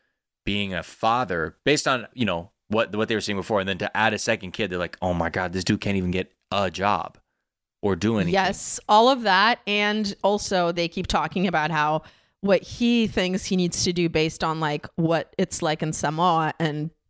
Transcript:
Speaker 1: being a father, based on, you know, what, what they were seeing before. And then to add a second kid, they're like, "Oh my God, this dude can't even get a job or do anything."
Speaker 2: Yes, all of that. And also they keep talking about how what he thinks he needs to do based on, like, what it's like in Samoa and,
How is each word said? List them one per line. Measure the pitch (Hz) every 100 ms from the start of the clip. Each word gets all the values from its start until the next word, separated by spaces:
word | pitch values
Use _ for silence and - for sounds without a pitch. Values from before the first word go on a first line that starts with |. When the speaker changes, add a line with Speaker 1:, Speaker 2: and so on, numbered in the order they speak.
| _ _ _ _ -
Speaker 1:
being | 101 101
a | 87
father, | 78 - 113 120 113 87 80 - -
based | 147 156
on, | 127 107
you | 127 107
know, | 85 87 _ -
what, | 107 113 104
what | 110
they | 110
were |
seeing | 98 98
before. | 90 107
And | 95
then | 92
to | 104 -
add | 110
a | 104
second | - 113 92
kid, | - 101
they're | 90
like, | 85 -
"Oh | 92
my | 87 82
God, | 95 90
this | 92
dude | 92 104
can't | 107 98
even | 90
get | 90 92 _ -
a | 98 95
job | 87 98 92 - - _ _ _ _ _ _
or | 104 90
do | 101 110
anything." | 92
Speaker 2:
Yes, | 190 185 202 - - -
all | 214 240
of | 269
that. | 220 185 214 240 -
And | 208 208 214 202 -
also | 196 208 - 185 170
they | 175 170
keep | - 180
talking | 180 151 190 185
about | 165 151
how | 156 151 156 - _ _ _
what | 196 175
he | - - 240 240 220
thinks | - 185 185 -
he | 185
needs | 175 - 196
to |
do | 175 170
based | 160 160 -
on, | 165 160
like, | 156 147 - -
what | 165 165 - -
it's | 185 -
like | 165 156
in | 151
Samoa | 147 143 156 180 160 156 -
and, | 160 151 156 -